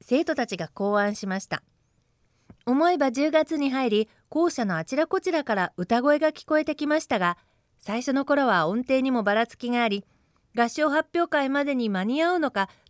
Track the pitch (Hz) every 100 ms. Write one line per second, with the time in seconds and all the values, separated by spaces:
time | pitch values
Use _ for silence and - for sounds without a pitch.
0 | - 262 330 294 233 180 160 - 202 208
1 | 208 208 196 190 - - _ _ _ _
2 | _ _ _ _ _ - - 269 339 339
3 | 269 262 302 311 311 320 277 262 247 208
4 | 220 _ _ 311 339 262 208 160 165 269
5 | 330 381 370 320 262 196 180 - 180 233
6 | 277 294 311 302 - 311 302 302 294 311
7 | - 226 175 175 _ _ _ _ - 226
8 | 277 269 277 285 262 180 160 220 247 262
9 | 262 247 202 214 233 - 240 240 233 202
10 | - _ _ _ _ 233 233 - 302 302
11 | 311 339 339 302 269 285 285 254 226 185
12 | 202 285 339 359 285 202 190 _